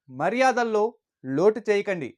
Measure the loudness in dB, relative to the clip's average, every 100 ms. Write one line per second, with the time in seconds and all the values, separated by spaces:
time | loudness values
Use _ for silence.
0 | -18 -6 -4 0 2 2 0 0 -2 -4
1 | _ _ -6 2 2 2 0 -2 -2 -6
2 | -8